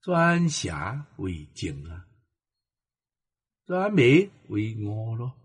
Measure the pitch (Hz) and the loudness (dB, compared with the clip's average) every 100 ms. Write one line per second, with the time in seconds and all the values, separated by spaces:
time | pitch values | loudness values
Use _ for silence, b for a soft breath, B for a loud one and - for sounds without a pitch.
0 | - 175 170 170 170 147 95 78 82 135 | 0 2 4 4 2 0 -6 -6 -6 -8
1 | 147 - 95 82 76 - 92 69 76 82 | -12 -8 -8 -8 -12 -10 -8 -8 -12 -16
2 | - _ _ _ _ _ _ _ _ _ | -18 _ _ _ _ _ _ _ _ _
3 | _ _ _ _ _ _ _ 180 202 202 | _ _ _ _ _ _ _ -2 0 4
4 | 123 147 196 _ _ 104 110 110 104 107 | 6 6 4 _ _ -4 -4 -6 -6 -6
5 | 113 113 123 - | -6 -6 -8 -10